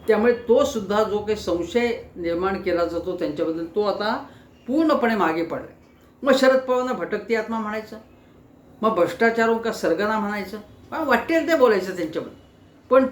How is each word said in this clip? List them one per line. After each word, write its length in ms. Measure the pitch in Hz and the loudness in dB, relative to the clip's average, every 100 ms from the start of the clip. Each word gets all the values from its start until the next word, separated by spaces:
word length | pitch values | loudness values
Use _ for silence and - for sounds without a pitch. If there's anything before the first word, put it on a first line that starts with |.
| - | 0
त्यामुळे 260 | 214 240 | 2 2
तो 320 | 240 - 254 277 | 2 2 2 2
सुद्धा 380 | 226 190 208 | -2 -2 0
जो 140 | 202 208 | 0 -2
काही 180 | 208 214 | -2 -4
संशय 640 | 185 170 170 233 240 - - 190 | -2 -4 -2 -2 0 -4 -10 -8
निर्माण 460 | 170 170 196 196 | -4 -2 -2 -2
केला 240 | 185 170 165 | -2 0 0
जातो 300 | 170 180 175 | -2 -6 -4
त्यांच्याबद्दल, 500 | 151 147 160 165 165 208 | -4 -2 -4 -4 -4 -2
तो 60 | |
आता 440 | 208 190 208 269 - - - - - | -2 -2 -2 -4 -8 -20 -20 -14 -2
पूर्णपणे 480 | 294 320 277 233 214 | 0 2 2 2 2
मागे 280 | 165 165 | 0 0
पडला. 300 | 165 135 - - _ _ _ _ | -4 -6 -10 -20 _ _ _ _
मग 120 | 277 262 | 2 4
शरद 240 | 262 262 | 4 4
पवारांना 340 | 254 254 254 | 2 -2 -2
भटकती 420 | 202 170 208 220 226 | -4 -4 -6 -2 -2
आत्मा 240 | 220 226 | -2 -6
म्हणायचं, 380 | 214 220 214 220 - - - - - - - - | -6 -8 -10 -16 -20 -20 -20 -20 -20 -20 -20 -2
मग 140 | 220 170 | 0 2
भ्रष्टाचारों 600 | 175 - 226 226 226 226 | 2 2 2 4 2 2
का 140 | 226 | -2
सरगना 480 | 202 165 165 214 220 | -2 0 0 0 -2
म्हणायचं, 380 | 208 208 190 214 - - - | -2 -6 -8 -12 -16 -20 -10
मग 160 | 302 294 | -4 0
वाटेल 440 | 226 - 330 302 | 0 2 0 2
ते 40 | 311 | 4
बोलायचं 400 | 240 196 185 180 | 4 4 0 -6
त्यांच्याबद्दल. 420 | 160 151 - - - _ - - - | -6 -6 -10 -14 -20 _ -20 -14 2
पण 180 | 262 262 | 4 4